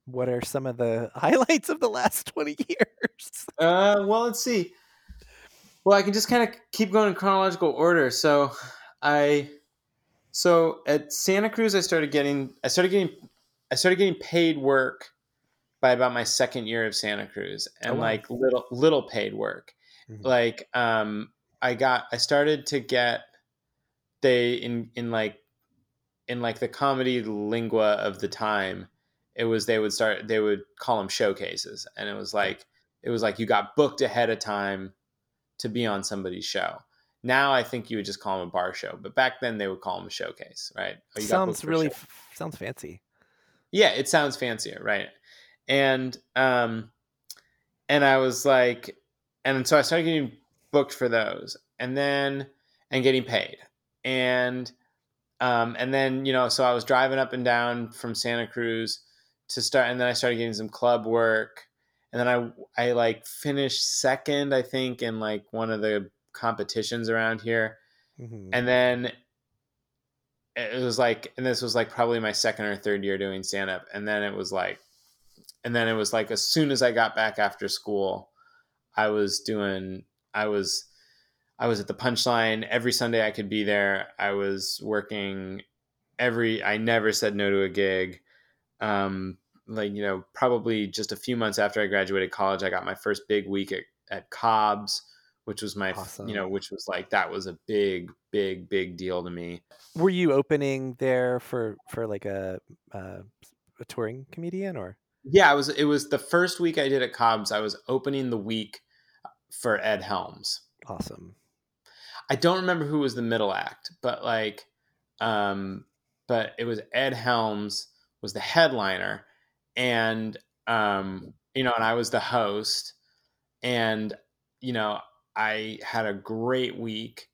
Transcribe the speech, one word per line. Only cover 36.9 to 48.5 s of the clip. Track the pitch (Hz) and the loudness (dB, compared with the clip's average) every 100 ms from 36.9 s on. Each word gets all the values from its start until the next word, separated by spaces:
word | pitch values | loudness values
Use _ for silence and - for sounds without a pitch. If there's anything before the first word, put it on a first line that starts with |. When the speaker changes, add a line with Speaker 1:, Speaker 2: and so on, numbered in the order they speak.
| _ _ _ | _ _ _
Speaker 2:
Now | 120 131 139 | 0 4 4
I | 127 | 2
think | 110 123 104 | 0 -6 -6
you | 110 | -6
would | |
just | 98 98 | -6 -8
call | 101 95 | -6 -4
'em | 90 | -4
a | |
bar | 90 92 | -4 -4
show, | - 90 90 | -6 -12 -12
but | 98 | -4
back | 131 127 - | 2 2 0
then | 123 107 | -6 -2
they | 98 | -4
would | 92 | -6
call | 95 92 | -8 -8
'em | 92 | -10
a | |
showcase, | - 85 - - - - - | -10 -10 -12 -16 -16 -14 -8
right? | 95 - _ | -10 -10 _
"Oh, | 107 | -8
you | 107 | 0
got | 185 | 0
booked | 180 - | 0 -2
Speaker 1:
Sounds | |
Speaker 2:
for | 156 | -2
a | |
Speaker 1:
really | 160 151 | 0 0
Speaker 2:
show." | |
Speaker 1:
f-, | - - - - | -4 -18 -20 -20
sounds | - 165 - | -12 -12 -10
fancy. | 101 - 76 90 _ _ _ _ _ _ _ | -10 -12 -14 -18 _ _ _ _ _ _ _
Speaker 2:
Yeah, | 196 170 | 2 4
it | 117 135 | 2 2
sounds | 160 143 | 2 2
fancier, | - 123 110 - - | -2 -4 -4 -8 -8
right? | 107 101 - - _ - _ _ - | -4 -4 -4 -14 _ -20 _ _ 0
And, | 139 135 131 127 127 _ | 2 4 2 -2 -8 _
um, | 127 131 123 117 113 110 _ _ _ - - _ _ _ _ - | 2 4 4 0 -2 -10 _ _ _ -20 -20 _ _ _ _ 0
and | 143 | 4
I | 139 135 | 6 6
was | 131 120 | 4 2
like, | 139 | 4